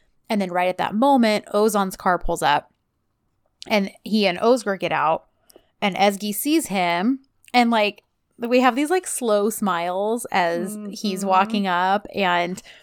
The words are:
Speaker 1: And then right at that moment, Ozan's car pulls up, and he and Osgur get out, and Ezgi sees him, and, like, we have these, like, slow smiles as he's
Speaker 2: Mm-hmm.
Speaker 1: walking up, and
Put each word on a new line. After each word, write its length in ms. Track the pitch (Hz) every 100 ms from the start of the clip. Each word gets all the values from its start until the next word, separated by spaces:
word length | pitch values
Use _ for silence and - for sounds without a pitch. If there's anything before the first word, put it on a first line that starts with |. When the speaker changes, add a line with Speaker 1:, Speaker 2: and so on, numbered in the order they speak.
| _ _ _
Speaker 1:
And 120 | 220
then 100 | 185
right 180 | 175 180
at 100 | 180
that 160 | 175
moment, 500 | 208 277 277 226 208 -
Ozan's 420 | 208 214 202 190 -
car 220 | 190 175
pulls 240 | - 170
up, 300 | 151 147 - _ _ _ _ _ _ _ _ _ -
and 220 | 214 196 -
he 240 | - 214 196
and 120 | 175
Osgur 400 | 226 254 208 190
get 120 | 170
out, 340 | 156 151 160 - _ _ - _ _
and 140 | 208 180
Ezgi 380 | 202 196 208
sees 320 | 202 294 320 -
him, 540 | 196 175 170 208 269 - _ _
and, 180 | 247 233
like, 320 | 233 208 - _ _ _ _
we 220 | 233 247
have 140 | 254 233
these, 140 | 294
like, 160 | 370 370
slow 420 | - 240 208 208
smiles 760 | - 196 175 175 185 208 233 -
as 440 | 190 175 170 185 208 208
he's 300 | 190 208 185
Speaker 2:
Mm-hmm. 80 | 196
Speaker 1:
walking 380 | 185 202 220 196
up, 400 | 175 185 202 -
and 460 | - 185 175 175 185 - -